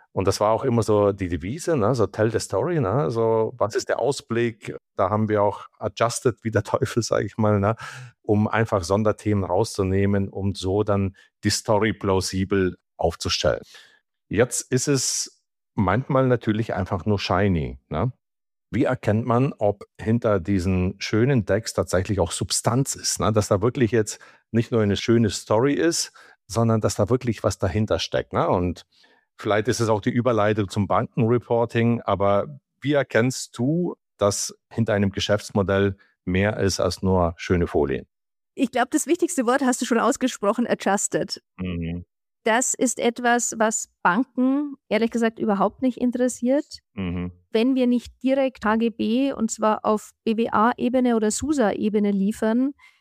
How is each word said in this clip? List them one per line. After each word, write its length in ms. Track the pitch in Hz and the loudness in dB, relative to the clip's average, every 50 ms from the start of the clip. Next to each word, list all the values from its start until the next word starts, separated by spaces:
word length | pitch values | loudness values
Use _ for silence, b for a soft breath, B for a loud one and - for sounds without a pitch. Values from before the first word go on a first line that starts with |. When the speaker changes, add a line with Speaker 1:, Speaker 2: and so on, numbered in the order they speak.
| b b | b b
Speaker 1:
Und 160 | - - 95 95 | -6 -2 -2 -2
das 120 | 95 - | 0 2
war 120 | 104 107 | 2 2
auch 120 | 113 110 - | 2 0 0
immer 180 | 131 117 117 | 0 0 2
so 300 | 104 - 107 104 101 101 | 2 4 4 4 4 4
die 160 | 98 101 95 87 | 2 0 -2 -4
Devise, 500 | 85 78 80 95 135 - - 180 165 131 | -4 -4 -4 -6 -8 -6 -2 -2 0 2
ne? 160 | 98 107 139 | 2 2 2
So 140 | 120 101 - | 2 0 0
„Tell 240 | - - 107 117 | 0 0 0 0
the 80 | 113 104 | 0 -2
story“, 400 | - - - 95 117 170 175 156 | -4 -2 -2 -2 -2 0 0 0
ne? 320 | 120 92 101 139 156 147 | 0 0 0 0 0 -2
So, 420 | 117 117 113 113 113 110 110 110 - - | -2 0 0 2 2 2 0 -2 -2 -2
was 180 | 101 107 - | -4 -2 -2
ist 140 | 123 - - | -4 -4 -2
der 100 | - - | -2 -2
Ausblick? 760 | 117 139 135 - - - 117 117 120 117 113 - - - 73 - - _ _ | -2 -2 -2 -4 -6 -4 -2 0 0 0 -2 -6 -10 -12 -12 -12 -16 _ _
Da 160 | - 101 90 | -2 0 2
haben 180 | 107 107 110 104 | 2 2 2 2
wir 140 | 107 104 101 | 2 2 2
auch 240 | 104 95 - - - _ - | 2 0 -2 -8 -18 _ -10
adjusted 680 | 110 107 - - 117 117 - - - 127 - - - | -8 -8 -2 0 0 0 0 0 -2 -2 -2 -2 -4
wie 60 | 113 | -2
der 140 | 104 104 - | -2 -2 0
Teufel, 400 | - - - 131 - - 120 110 | 0 -2 -2 -2 -2 -2 -2 -2
sag 200 | - - - - | 0 0 -2 -2
ich 140 | 101 - - | -2 -2 0
mal, 220 | 107 104 107 101 | 2 2 2 2
ne? 160 | 98 104 113 B B B B 127 131 B B _ _ | 2 0 0 B B B B -16 -18 B B _ _
Um 240 | - 104 104 107 - | 0 2 2 2 2
einfach 360 | - 107 117 - 113 98 85 | 2 0 0 2 0 0 0
Sonderthemen 600 | 82 98 104 110 107 98 - - 107 104 101 95 | 0 0 2 2 0 0 0 -2 0 0 0 0
rauszunehmen, 840 | 80 87 95 113 - - - 95 92 95 98 98 101 101 98 98 95 | 0 0 0 0 0 -2 -2 0 0 2 2 2 2 2 0 -2 -2
um 260 | - 98 95 101 92 | -4 -4 -4 -4 -4
so 280 | - 92 95 95 104 107 | -4 -4 -2 0 0 0
dann 320 | 107 101 98 98 95 b b b b b _ - | 0 0 0 0 -2 b b b b b _ -2
die 80 | 104 | -2
Story 420 | - - - - 110 101 107 110 95 | -2 -2 0 0 2 2 2 0 -2
plausibel 840 | - - 98 95 95 90 - - 95 95 92 101 98 92 90 - - _ _ _ - | -2 -2 0 0 0 0 -2 -2 -4 -2 0 0 0 0 0 -2 -6 _ _ _ -4
aufzustellen. 640 | - 85 - - - 90 - - - 73 57 - B B B B B B B B B _ _ _ _ _ | -4 -4 -4 -4 -6 -4 -4 -2 0 -2 -2 -2 B B B B B B B B B _ _ _ _ _
Jetzt 440 | 82 98 123 131 - - - - | 0 0 0 0 -2 -6 -4 -4
ist 160 | 131 127 - 147 | -4 -2 0 0
es 560 | 143 131 - - - - - - - _ _ _ _ _ _ _ _ | 0 0 0 -2 -4 -4 -6 -8 -12 _ _ _ _ _ _ _ _
manchmal 520 | - 101 90 98 123 - - 135 131 131 127 | -2 0 2 0 0 0 0 0 2 2 2
natürlich 460 | 123 113 - 110 104 107 110 - - | 0 0 0 -2 -2 -2 -2 -4 -4
einfach 320 | 98 95 - 101 87 - | -4 -4 -4 -4 -4 -2
nur 140 | 104 104 95 | -2 -2 0
shiny, 600 | - - 98 90 104 101 90 80 71 62 64 - _ _ | 0 0 0 2 2 2 2 0 -2 -4 -8 -12 _ _
ne? 240 | 73 78 107 131 - _ _ _ _ _ _ _ _ _ _ _ | -4 -4 -4 -4 -4 _ _ _ _ _ _ _ _ _ _ _
Wie 140 | - 113 - | -2 -2 0
erkennt 420 | - 127 - - 110 101 110 120 127 | 0 -2 -2 0 0 0 0 0 0
man, 260 | 117 120 135 160 - - | 0 2 0 0 -2 0
ob 260 | 107 104 101 - - - _ - | 0 -2 -2 -2 -8 -20 _ -6
hinter 380 | 87 107 113 120 - 113 104 95 | -2 -2 0 0 2 0 0 0
diesen 560 | 82 98 101 92 87 95 92 92 92 95 - - | 0 0 0 0 0 0 0 0 0 -2 -4 -6
schönen 460 | - - - 107 120 139 143 120 95 | -6 -2 0 2 2 2 2 2 2
Decks 280 | - 98 110 - - - | 0 0 -2 -2 -2 -2
tatsächlich 460 | 104 87 - - 90 92 - 101 92 | -4 -2 0 0 -2 0 0 0 0
auch 120 | 87 87 | 0 -2
Substanz 640 | - - - - - - - 110 113 131 139 - - | -2 -4 -6 -4 -4 -2 -2 0 0 0 0 -2 -4
ist, 240 | - - - - - | -6 -6 -6 -4 0
ne? 120 | 85 101 | 0 2
Dass 160 | 107 104 98 - | 2 2 2 2
da 140 | 107 92 | 2 2
wirklich 300 | 98 127 - 143 120 107 | 2 0 2 2 2 2
jetzt 280 | 123 113 107 - - B B B B B B _ | 2 2 0 0 -6 B B B B B B _
nicht 200 | - 113 113 - | -2 -2 0 0
nur 100 | 123 113 | 0 2
eine 160 | 107 101 98 - | 2 2 0 0
schöne 320 | - - 117 117 117 98 | 2 4 4 4 4 2
Story 460 | - - - - 110 107 127 143 143 | 0 -4 -2 0 2 4 4 2 2
ist, 380 | - - 165 165 - - - B B B B B B _ - | 2 2 0 0 0 -4 -8 B B B B B B _ -4
sondern 340 | - 113 117 113 110 110 | 0 2 2 4 4 2
dass 140 | 104 107 - | 2 0 0
da 160 | - 104 92 | 0 0 0
wirklich 320 | 120 127 - 120 107 - - | 0 0 0 -2 -2 0 -2
was 160 | 107 - - | -2 -2 0
dahinter 400 | - 95 87 107 110 98 85 82 | -2 -2 0 0 0 0 0 -2
steckt, 340 | - - - 65 - - - | -2 -2 -4 -4 -4 -2 -2
ne? 160 | 113 156 170 | -2 0 0
Und 360 | 123 92 87 90 85 - - b b b b b b b b b _ - | 0 0 0 -2 -4 -6 -12 b b b b b b b b b _ -6
vielleicht 320 | - 110 101 107 104 - | -2 0 0 2 2 0
ist 100 | - - | 0 0
es 80 | 117 104 | 0 2
auch 140 | 110 104 | 0 0
die 80 | - 127 | 0 0
Überleitung 580 | 107 120 113 127 120 107 101 107 107 107 101 92 | 0 0 0 2 2 2 2 2 2 0 -2 -2
zum 180 | - 107 98 | -2 -2 0
Bankenreporting, 1160 | 87 92 101 - - _ - 117 110 123 117 - - 120 117 120 117 - 117 117 117 117 113 | 2 0 0 0 -2 _ -2 0 2 2 0 0 0 0 0 0 0 0 0 2 2 0 0
aber 580 | - 107 101 90 101 101 101 101 - 151 143 - - _ _ _ | -2 -2 -2 0 2 2 2 0 0 -4 -8 -16 -20 _ _ _
wie 100 | - 139 | -4 0
erkennst 640 | 147 143 131 - - 113 120 131 127 - - - - - | 0 0 0 2 2 2 2 2 0 -4 -8 -10 -6 -4
du, 380 | 120 135 160 175 175 - - - _ _ _ - | -2 0 0 0 -2 -4 -6 -10 _ _ _ 0
dass 360 | 101 101 98 - - - - - _ _ | 0 0 0 0 -4 -8 -10 -14 _ _
hinter 240 | - - 113 110 107 | -4 -2 -2 0 2
einem 200 | 101 101 98 - | 2 2 0 0
Geschäftsmodell 840 | 101 - - 101 104 - - - 107 95 85 98 98 101 101 98 b b b b b _ | -2 -2 0 0 -2 -2 -2 -2 0 0 2 2 2 2 2 0 b b b b b _
mehr 320 | 92 87 95 98 104 - - | -2 0 2 2 2 0 0
ist 240 | - 98 - - | 0 0 0 0
als 200 | 95 92 - - | -2 -2 -2 -2
nur 320 | - 95 95 90 85 82 82 - | 0 2 2 2 2 0 -2 -4
schöne 280 | - - 95 85 85 | -2 0 0 0 0
Folien? 400 | - - 82 71 69 65 - - - _ _ _ _ _ _ _ _ _ | 0 0 0 0 0 -2 -4 -6 -10 _ _ _ _ _ _ _ _ _
Speaker 2:
Ich 160 | - 269 - | -4 -4 -2
glaub, 200 | - 240 247 254 | 0 -2 -2 0
das 160 | - 302 - 349 | -2 -2 0 0
wichtigste 380 | 339 - 349 - - 277 233 | 0 0 0 -2 -2 -2 0
Wort 160 | 226 254 277 | 0 0 2
hast 180 | 277 247 247 - | 2 0 0 0
du 60 | 247 | -2
schon 140 | - 233 226 | 0 0 2
ausgesprochen, 680 | 202 226 262 - 254 247 - - - 196 220 - 240 - | 2 0 0 0 -2 -4 -2 -2 -2 0 0 0 0 -2
adjusted. 720 | 208 - - 202 196 202 - - - 160 180 - - - - _ _ | -2 -2 0 0 0 0 -2 -2 -4 -4 -4 -4 -8 -12 -14 _ _
Speaker 1:
Mhm. 480 | - 92 92 87 85 85 82 85 87 87 - _ _ _ _ _ _ - | -10 -8 -6 -6 -4 -6 -6 -6 -8 -10 -14 _ _ _ _ _ _ -2
Speaker 2:
Das 300 | 226 214 240 254 - - | 0 0 0 0 -2 -2
ist 260 | - 269 240 - - | -2 -2 -2 -2 -2
etwas, 540 | - 240 233 - 247 240 240 240 233 - - 226 | -2 -2 -2 0 0 0 0 0 0 -4 -2 -2
was 320 | 214 226 220 - - - _ _ - | 0 0 0 -4 -8 -10 _ _ 0
Banken, 720 | 185 175 220 269 - _ 254 254 262 269 285 294 285 277 - _ - | 2 2 2 0 -2 _ -2 0 0 0 0 -2 -4 -8 -12 _ -2
ehrlich 220 | 208 214 226 226 | 0 0 0 0
gesagt, 280 | - 226 233 226 226 - | 0 0 0 0 -2 -2
überhaupt 420 | 226 220 202 196 190 214 - - | -2 0 0 2 0 0 0 -2
nicht 180 | 262 262 233 - | -2 -2 -2 0
interessiert. 800 | 254 247 233 247 247 254 - - 240 247 269 294 - _ - - _ _ _ | -2 -2 0 0 0 -2 -2 -2 0 0 2 0 0 _ -10 -20 _ _ _
Speaker 1:
Mhm. 380 | - 95 87 87 90 90 90 - - _ _ | -6 -4 -4 -4 -4 -6 -6 -8 -14 _ _
Speaker 2:
Wenn 240 | - 220 233 262 269 | 0 0 2 2 2
wir 120 | 262 247 247 | 2 2 2
nicht 240 | 247 240 - - - _ | 2 0 -2 -6 -10 _
direkt 440 | - 262 269 277 269 262 - - - | -2 0 2 2 0 -2 -2 -2 -2
H 100 | 220 220 | 0 2
G 140 | 226 233 233 | 2 0 0
B, 420 | 214 - 214 214 226 254 277 277 | -2 -2 -2 0 0 0 0 0
und 200 | - - 226 220 | -2 -2 -4 -4
zwar 340 | - - 214 214 214 - - | -2 -2 0 0 0 0 0
auf 260 | - 214 214 - - - _ _ | 0 0 0 -2 -8 -20 _ _
B 100 | 226 220 | -2 0
W 140 | 220 233 - | 0 0 0
A 220 | - 214 214 240 - | 2 2 2 2 2
Ebene 400 | - - 247 247 262 254 247 233 | 0 -2 0 0 2 2 2 2
oder 160 | 226 214 214 | 2 2 0
susa 400 | 214 - 254 285 311 277 226 196 | -2 -2 -2 -2 0 2 2 0
Ebene 400 | - - 208 214 196 214 208 202 | 0 0 -2 0 0 0 2 2
liefern, 640 | 202 196 190 202 220 - 226 220 220 247 262 285 277 b b b b b | 2 0 0 0 -2 -2 -2 0 2 2 0 0 -4 b b b b b